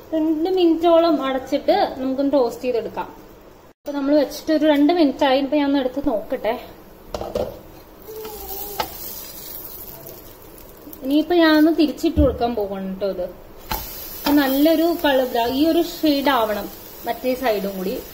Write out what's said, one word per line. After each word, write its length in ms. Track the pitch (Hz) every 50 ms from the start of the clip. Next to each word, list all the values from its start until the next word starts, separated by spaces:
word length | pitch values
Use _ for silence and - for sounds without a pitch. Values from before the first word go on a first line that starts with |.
| - - -
രണ്ട് 360 | 320 311 320 320 302 320 349 370 370
മിനിറ്റോളം 580 | 359 330 320 320 330 349 330 330 339 339 311 269 262 269
അടച്ചിട്ട് 480 | 262 262 262 - 285 277 - - 330 403 359 - - 247
നമുക്കൊന്ന് 340 | 262 262 262 254 277 277 285 285
ടോസ്റ്റ് 280 | 247 233 233 - -
ചെയ്തെടുക്കാം. 420 | 254 240 226 202 185 - - 180 - - - - - - - - - - - - - _ _
അപ്പൊ 120 | _ - 277 285
നമ്മൾ 160 | 269 277 294 302
വെച്ചിട്ട് 300 | 277 - - - - - 320 302
ഒരു 80 | 294 311 294
രണ്ട് 180 | 277 294 294 349 349
മിനിറ്റ് 260 | 320 269 254 - 302 277
ആയി. 120 | 262 277 277
ഇപ്പൊ 120 | 262 285 302
ഞാൻ 60 | 285 277
ഒന്ന് 100 | 277 285 254
എടുത്ത് 180 | 254 - 277 285 285
നോക്കട്ടെ. 460 | 233 202 196 - 269 - - 208 240 247 - - - - - - - - - - - - - - - - - - - - - - - - - - - - - 440 440 440 440 440 427 415 392 381 392 392 392 415 403 - - - - - - - - - - - - - - - - - - - - - - - - - - - - - - - - - - - - - - - - - - - - - -
ഇനിയിപ്പോ 300 | 262 285 302 302 - 349 349
ഞാനൊന്ന് 300 | 330 320 311 302 302 330 320 330
തിരിച്ചിട്ട് 400 | 320 - 254 - - 330 311 294
കൊടുക്കാൻ 300 | 294 262 220 - 240 240 240 220
പോകണം 280 | 208 190 196 190 190 190
കേട്ടോ. 180 | 190 - 208 196 185
ഇത് 100 | 180 180
അപ്പൊ 1040 | - - - - - - - - - - - - - - - - - - - - - 285 294
നല്ലൊരു 460 | 285 262 269 277 294 320 330 311 330 339 330 - -
കളർ, 320 | 294 269 262 262 240 226 240 233 240 262 269
ഈ 40 | 302 330
ഒരു 100 | 311 339 330 339 -
ഷെയ്ഡ് 360 | - - 311 285 277 262 285 277 240
ആവണം 300 | 220 214 208 202 - - - - - - - - - 233
മറ്റേ 260 | 220 - - 254 254 240
സൈഡും 320 | 262 247 214 202 190 196 196 190
കൂടി. 180 | 185 190 254 - - -